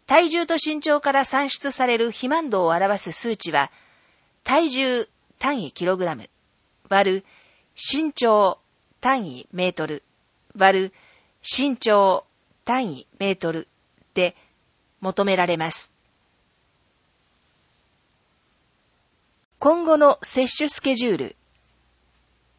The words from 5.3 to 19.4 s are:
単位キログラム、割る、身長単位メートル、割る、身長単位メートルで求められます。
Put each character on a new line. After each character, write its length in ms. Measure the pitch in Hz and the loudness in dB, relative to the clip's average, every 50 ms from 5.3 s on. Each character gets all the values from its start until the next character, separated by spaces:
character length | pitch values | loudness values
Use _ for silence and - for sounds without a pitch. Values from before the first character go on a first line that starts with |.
| _ - | _ -8
単 240 | - 269 294 240 | -6 -4 -4 -4
位 100 | 165 127 | -6 -8
キ 120 | - - 175 | -8 -4 -2
ロ 120 | 180 190 | -2 -2
グ 80 | 185 185 | -2 -2
ラ 120 | 170 147 | -6 -6
ム、 120 | 110 104 - _ _ _ _ _ _ _ _ _ _ _ - | -8 -12 -20 _ _ _ _ _ _ _ _ _ _ _ 0
割 240 | 190 196 196 196 | 2 2 2 2
る、 120 | 185 196 - _ _ _ _ _ _ _ _ _ _ | 0 -2 -4 _ _ _ _ _ _ _ _ _ _
身 360 | - - - - 294 320 302 | 0 2 2 2 2 0 -2
長 460 | - - 247 226 214 208 202 185 - - _ _ _ _ _ _ _ _ | -2 0 2 4 4 4 4 2 0 -2 _ _ _ _ _ _ _ _
単 260 | - 254 269 254 202 | -2 -2 -2 -2 -4
位 220 | 151 123 127 - _ | -8 -12 -14 -16 _
メ 160 | - 180 185 180 | -6 -4 -4 -4
ー 40 | |
ト 140 | 180 - 202 | -2 -4 -6
ル、 160 | 156 151 139 - _ _ _ _ _ _ _ _ _ - | -6 -8 -10 -12 _ _ _ _ _ _ _ _ _ -2
割 240 | 202 190 190 190 185 | 2 4 4 4 2
る、 120 | 190 185 - _ _ _ _ _ _ _ _ _ | 0 -4 -8 _ _ _ _ _ _ _ _ _
身 340 | - - - - 269 285 247 | -2 0 2 2 2 0 -2
長 480 | - - 226 208 202 196 190 180 - - _ _ _ _ _ _ _ - | 0 2 4 4 4 4 4 2 0 -2 _ _ _ _ _ _ _ -6
単 280 | - 240 262 247 185 | -4 -2 -2 -2 -4
位 140 | 135 127 - _ _ - | -8 -12 -16 _ _ -6
メ 140 | 196 196 | -4 -4
ー 20 | 190 | -4
ト 160 | - 175 165 | -2 -4 -6
ル 180 | 160 160 - - _ _ _ _ _ _ _ _ - | -6 -6 -8 -12 _ _ _ _ _ _ _ _ -2
で 220 | 190 180 175 - _ _ _ _ _ _ _ _ _ _ _ _ _ | -2 -2 -2 -2 _ _ _ _ _ _ _ _ _ _ _ _ _
求 240 | 190 190 185 208 196 | -8 -6 -2 -2 0
め 100 | 202 190 | 0 2
ら 120 | 180 175 | 2 2
れ 100 | 175 170 | 0 0
ま 140 | 160 160 165 | -2 -4 -6
す。 220 | - - - - _ _ _ _ _ _ _ _ _ _ _ _ _ _ _ _ _ _ _ _ _ _ _ _ _ _ _ _ _ _ _ _ _ _ _ _ _ _ _ _ _ _ _ _ _ _ _ _ _ _ _ _ _ _ _ _ _ _ _ _ _ _ _ _ _ _ _ _ _ _ | -8 -8 -10 -14 _ _ _ _ _ _ _ _ _ _ _ _ _ _ _ _ _ _ _ _ _ _ _ _ _ _ _ _ _ _ _ _ _ _ _ _ _ _ _ _ _ _ _ _ _ _ _ _ _ _ _ _ _ _ _ _ _ _ _ _ _ _ _ _ _ _ _ _ _ _